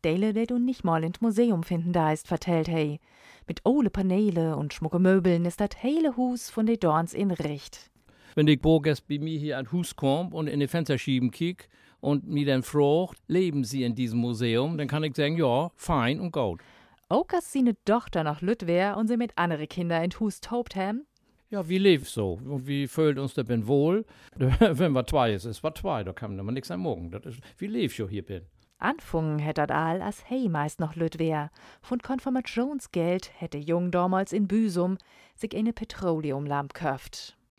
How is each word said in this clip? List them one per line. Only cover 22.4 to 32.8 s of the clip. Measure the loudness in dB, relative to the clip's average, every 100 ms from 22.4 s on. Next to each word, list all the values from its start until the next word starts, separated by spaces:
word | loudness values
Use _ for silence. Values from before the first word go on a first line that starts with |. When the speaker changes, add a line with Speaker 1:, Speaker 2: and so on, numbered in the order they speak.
| -6
Speaker 2:
Und | -8 -4
wie | -4 -2
fühlt | 2 2 2
uns | -2
da | -4
bin | -2 -2 2
wohl? | 4 4 2 -2 -14
<laughs> | -20 0
Wenn | 2 6 4 6 2
wir | 2 2
zwei | 2 2
ist, | 0 -4
ist | -6
wir | -6
zwei, | -4 -4 -4
da | -4
kann | -8 -8 -8
man | -6
nix | -6 -6
am | -6
Morgen. | -4 -4 -8
Das | -12 -14
ist, | -16 -18 -12
wie | -6
lebt | -2 -2 -4
so | -6
hier | -6
bin? | -8 -12 -14 _ _ _
Speaker 1:
Anfangen | -4 -4 -4 -2 -2 -2
hätt | -2 -2
dat | 0
all, | 0 0 -2
als | -4 -8 -6
hey | -2 -2
meist | 0 -2 -2
noch | -6 -2
Lütt | -4 -2
wär. | -2 -2 -4 -10 -20 -20
Von | -8 -8
Konfirmationsgeld | -4 -6 -2 -2 -2 -2 -2 -4